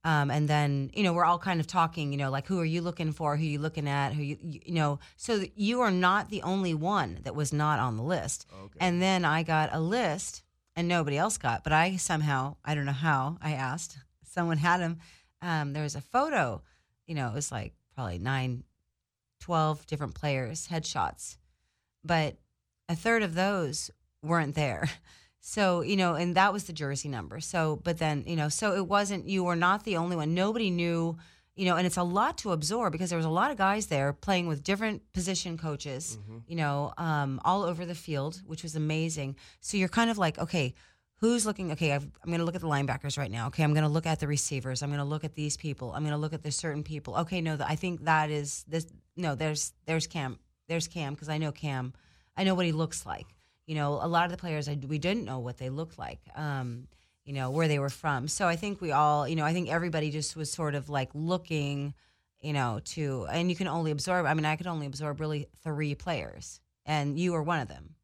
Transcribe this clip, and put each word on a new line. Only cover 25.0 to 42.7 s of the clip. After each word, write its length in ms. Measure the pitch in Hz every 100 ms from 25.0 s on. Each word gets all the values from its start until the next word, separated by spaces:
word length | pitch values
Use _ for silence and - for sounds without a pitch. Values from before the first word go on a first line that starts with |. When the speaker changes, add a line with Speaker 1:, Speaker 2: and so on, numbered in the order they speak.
| - - _ _ -
Speaker 1:
So, 360 | - 196 175
you 160 | 160 196
know, 160 | 180 156
and 200 | 175 175
that 160 | 196
was 100 | 202
the 100 | 170
jersey 360 | 156 143 139 147
number. 320 | 123 80 -
So, 360 | - 175 156 151
but 140 | 175 165
then, 260 | 160 147 -
you 120 | 165
know, 100 | 151
so 300 | - 214 196
it 100 | 180
wasn't, 400 | 202 202 196 -
you 160 | 190
were 140 | 180 170
not 260 | 175 208
the 140 | 220 170
only 180 | 175 170
one. 180 | 151
Nobody 360 | 175 196 226 208
knew, 460 | 175 170 170 165 165 - - _ -
you 80 | 185
know, 100 | 170
and 100 | 180
it's 120 | 180
a 60 |
lot 340 | 175 185 262 -
to 140 | 214
absorb 400 | 165 147 226 214
because 160 | 160 180
there 80 | 165
was 80 | 160
a 40 |
lot 220 | 165 254
of 60 | 240
guys 300 | 190 208 202
there 260 | 143 139
playing 340 | 143 - 185 175
with 160 | 147
different 480 | 139 196 220 208 _
position 460 | 185 175 180 180 165
coaches, 600 | 165 143 147 131 165 113
Speaker 2:
Mm-hmm. 160 | 104 113 113
Speaker 1:
you 80 | 170
know, 380 | 147 143 143 -
um, 440 | 165 151 139 135
all 200 | - 190
over 220 | 196 165 170
the 80 |
field, 480 | 165 - 147 143 185 190
which 160 | 160
was 140 | 165 156
amazing. 580 | 151 156 165 151 135 131 - _
So 160 | - 202
you're 140 | 185
kind 200 | 233 233
of 80 | 214
like, 220 | 170 -
"Okay, 360 | 165 175 127 - - _ _ _
who's 280 | 220 240 214
looking? 280 | 208 180
Okay, 180 | 156 160
I've, 160 | 143 143 -
I'm 80 | 170
gonna 140 | 170 165
look 100 | 170
at 60 |
the 60 |
linebackers 500 | 165